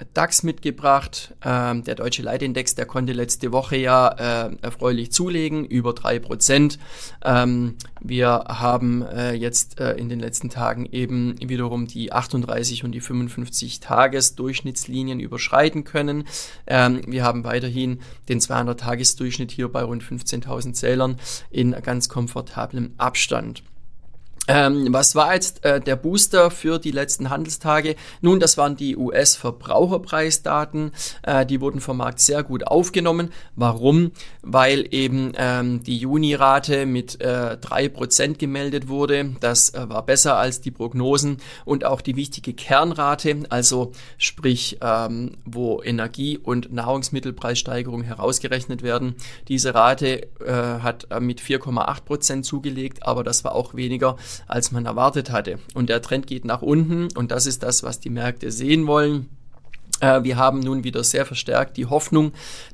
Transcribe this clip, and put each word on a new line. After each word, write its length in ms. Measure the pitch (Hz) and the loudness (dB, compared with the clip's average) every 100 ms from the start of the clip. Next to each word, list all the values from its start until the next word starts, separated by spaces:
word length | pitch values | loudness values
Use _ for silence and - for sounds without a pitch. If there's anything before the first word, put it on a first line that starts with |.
| - | -4
dax 300 | - 170 - | 0 2 2
mitgebracht. 880 | 165 156 147 - 143 139 - - - - | 0 -2 -6 0 4 4 2 -10 -14 -8
Ähm, 400 | 127 123 120 120 | -2 0 0 -2
der 120 | 120 110 | -4 -4
deutsche 260 | 120 123 | -4 -4
Leitindex, 540 | 117 127 135 127 127 - | -2 -2 -2 -2 -2 -2
der 100 | 117 | -4
konnte 260 | 131 127 | -2 -2
letzte 400 | 120 120 - 123 | -2 -2 -2 0
Woche 240 | 127 131 135 | 0 0 0
ja, 320 | 127 127 127 - 120 117 113 | 4 6 6 4 0 0 -2
äh, 80 | - | -6
erfreulich 500 | 113 - 127 120 117 | -8 0 0 0 0
zulegen, 540 | - 180 170 156 156 143 | 0 0 0 -2 -2 -2
über 280 | 123 120 | 0 0
drei 260 | 117 - 117 | 0 0 -2
Prozent. 580 | - 127 - 139 147 - - - - - 131 | -2 0 4 6 6 2 -10 -14 -14 -4 2
Ähm, 500 | 123 123 123 120 113 - - | 4 4 2 -2 -6 -12 -10
wir 460 | 104 123 123 120 - | -4 2 4 2 0
haben, 540 | 113 120 123 123 120 | -2 0 2 2 0
äh, 320 | 120 117 123 | -2 -4 -2
jetzt, 460 | 117 117 120 - - | -2 0 0 -2 -2
äh, 160 | 123 - | -2 -2
in 140 | 120 | -4
den 100 | 120 | -6
letzten 320 | 113 - 120 | -6 -6 -6
Tagen 340 | 127 117 117 120 | -2 -2 -2 -4
eben 500 | 127 123 123 120 - | -4 -2 0 -2 -4
wiederum 460 | 127 123 120 120 120 | -4 -4 -2 -4 -6
die 260 | 117 113 | -6 -4
achtunddreißig 680 | 123 - 127 120 117 120 117 | -2 0 -2 -2 -4 -4 -4
und 80 | 120 | -6
die 100 | 120 | -8
fünfundfünfzig 800 | 123 123 120 123 123 - - - | -4 -4 -4 -6 -6 -6 -6 -8
Tagesdurchschnittslinien 1400 | - 113 135 135 127 - 131 131 135 127 - 127 131 127 | 0 4 4 4 0 0 -4 -4 -6 -6 -6 -4 -4 -6
überschreiten 640 | 113 120 - 135 156 156 | -6 -6 2 4 4 2
können. 420 | - 151 143 147 147 - - - - | -2 -2 0 -2 -6 -10 -12 -10 0
Ähm, 340 | 131 123 127 - | 4 4 2 -2
wir 160 | 127 | 0
haben 200 | 123 120 | 0 0
weiterhin 560 | 117 120 127 127 127 123 - - - | -2 -2 -2 -2 -2 -4 -8 -12 -2
den 100 | 117 | 0
zweihundert-Tages-Durchschnitt 1120 | - 123 120 120 123 120 123 - 127 120 120 | 0 0 0 -2 -4 0 2 0 -2 -4 -4
hier 180 | - 123 | -4 -4
bei 120 | 127 | -2
rund 220 | 120 120 | -4 -6
fünfzehntausend 720 | - 127 - 120 127 123 127 120 | -6 -8 -6 -6 -4 -4 -4 -2
Zählern 400 | 120 131 131 127 - - - | 0 2 2 -2 -8 -10 -4
in 220 | 131 123 127 | 0 2 2
ganz 280 | 127 123 - | -2 -2 0
komfortablem 840 | 127 120 120 120 117 117 127 120 - | -2 -4 -4 -8 -6 -6 -4 -6 -2
Abstand. 680 | 127 - - 123 113 120 - - - - - - - - - | -2 0 0 0 -4 -10 -14 -12 -12 -12 -12 -14 -10 -4 2
Ähm, 420 | 143 139 143 127 | 4 6 4 2
was 260 | 131 139 151 | 4 4 6
war 180 | 151 | 4
jetzt, 300 | 185 - - | 4 0 0
äh, 160 | 147 139 | 2 2
der 160 | 139 131 | 2 0
Booster 560 | 160 202 - 185 170 | 2 2 6 8 6
für 260 | 175 160 165 | 4 0 0
die 140 | 156 | 0
letzten 380 | 135 139 - 131 | -2 -2 -2 -2
Handelstage? 680 | 143 160 - 160 151 156 151 - - | -4 -4 -4 2 2 2 -4 -10 2
Nun, 220 | 170 185 | 6 8
das 160 | 160 - | 6 4
waren 180 | 143 139 | 2 0
die 220 | 139 - | -4 -2
U-S-Verbraucherpreisdaten. 1900 | 123 - 143 - 123 - - - 180 180 - 156 160 160 151 147 151 156 151 - - - | 2 4 4 4 -2 -6 2 4 4 2 -2 0 2 0 0 0 0 -4 -4 -6 -10 -6
Äh, 240 | - 135 131 | 0 2 2
die 160 | 135 | 0
wurden 180 | 139 143 | -2 -4
vom 160 | 139 127 | -4 -4
Markt 240 | 120 120 | -2 2
sehr 240 | - 147 | 2 2
gut 240 | 143 127 - | -2 -4 2
aufgenommen. 640 | 165 180 180 170 165 170 - - 113 | 4 4 2 2 0 -2 -8 -10 0
Warum? 560 | 120 113 131 160 170 - - - | 0 4 6 6 4 -2 -14 -14
Weil 440 | - 131 131 139 - | 2 6 6 4 0
eben, 380 | 135 131 131 131 - | 0 0 0 -2 -2
ähm, 440 | 127 123 123 120 | 0 0 0 -2
die 140 | 123 120 | -2 -4
Juni-Rate 880 | 131 151 151 139 135 139 147 139 135 | 0 2 2 6 6 6 4 0 2
mit, 360 | 123 120 - | 0 -2 -4
äh, 340 | 123 123 120 110 | 0 0 -2 -4
drei 320 | - - 139 | -4 0 0
Prozent 500 | - 127 - 147 - | -2 0 2 2 0
gemeldet 520 | 143 139 143 139 131 | -4 -2 -2 -4 -2
wurde. 440 | 139 143 143 143 127 | 0 2 2 0 -2
Das, 300 | 120 120 - | 2 4 2
äh, 180 | 135 120 | 0 -6
war 180 | 110 - | -2 2
besser 300 | 139 147 120 | 4 4 4
als 240 | 127 127 | 2 -2
die 120 | 131 | -8
Prognosen. 680 | - 117 127 127 143 147 131 - - | -6 -4 0 2 2 2 -2 -10 -10
Und 220 | - 139 - | -2 0 2
auch 160 | 131 | 0
die 160 | 139 131 | -2 -4
wichtige 360 | 143 - 131 | -6 -8 -10
Kernrate, 920 | 120 - 139 170 156 143 147 156 147 - | -8 2 4 4 2 0 0 0 -2 -2
also 460 | 123 120 127 123 - - - | 0 2 2 -2 -8 -16 -4
sprich, 600 | - - 135 123 - 107 | -4 0 0 2 -2 -4
ähm, 560 | 120 113 113 117 123 - 117 | 0 0 0 -4 -8 -10 -10
wo 360 | 120 117 - | -4 -2 -2
Energie- 560 | 120 117 117 135 143 147 | -2 -2 -2 -4 -4 -4
und 360 | - 123 120 | -2 -2 -2
Nahrungsmittelpreissteigerungen 1300 | 120 117 135 127 135 131 - 120 120 127 123 123 117 117 | -4 -2 -2 -2 -4 -6 -6 -4 -2 -2 -4 -4 -6 -8
herausgerechnet 800 | 113 104 131 131 127 127 120 | -2 0 0 -2 -4 -4 -6
werden, 320 | 123 120 127 123 - - - | -2 0 -2 -6 -12 -12 -4
diese 260 | 131 127 | -2 2
Rate, 540 | 117 117 131 135 131 - - - | 6 6 6 0 -2 -6 -8 -2
äh, 60 | |
hat, 560 | 123 120 117 117 117 - | -2 -2 -2 -4 -4 -6
äh, 100 | 113 | -2
mit 180 | 123 120 | -2 -2
vier 200 | - 135 | -2 -2
Komma 260 | 131 117 - | 0 -2 0
acht 180 | 135 | -4
Prozent 420 | - 143 - 135 131 | -4 -2 0 -2 -4
zugelegt, 580 | 143 143 131 131 - | -4 -4 -6 -8 -4
aber 200 | 131 120 | -2 -2
das 220 | 120 - 135 | 0 -2 0
war 100 | - | -2
auch 180 | 123 | -2
weniger, 440 | 123 123 127 131 127 - - - | -4 -4 0 0 0 -8 -14 -6
als 240 | 123 - | -4 -2
man 160 | 120 117 | -2 -2
erwartet 440 | 113 135 139 123 | 2 2 2 -2
hatte. 280 | 113 107 104 - 127 | -2 -2 -6 -8 -2
Und 140 | 120 | 0
der 120 | 117 | 0
Trend 240 | - 135 - | 0 -4 -4
geht 180 | 127 | -6
nach 200 | 117 120 | -4 -2
unten 440 | - 156 160 170 170 - | 4 4 4 0 -2 -2
und 140 | 120 | -2
das 160 | 123 143 | 0 0
ist 160 | 120 | -2
das, 220 | 120 127 | -2 -2
was 160 | 123 120 | -2 -6
die 100 | 123 | -6
Märkte 400 | 120 120 123 120 | -4 -4 -4 -6
sehen 380 | 113 135 160 151 | -4 2 2 4
wollen. 420 | 147 147 143 123 - - - - - - - | 4 2 0 -6 -14 -18 -18 -14 -14 -8 2
Äh, 240 | 135 131 | 4 4
wir 140 | 127 123 | 4 4
haben 220 | 131 135 | 4 4
nun 240 | 131 135 | 0 -2
wieder 200 | 123 123 | -2 0
sehr 200 | 120 131 | 0 2
verstärkt 540 | 139 123 - 123 135 - | 0 -4 0 0 0 -4
die 80 | 123 | 0
Hoffnung, 480 | 151 - 156 151 - - - - | 0 4 4 4 0 -14 -14 -10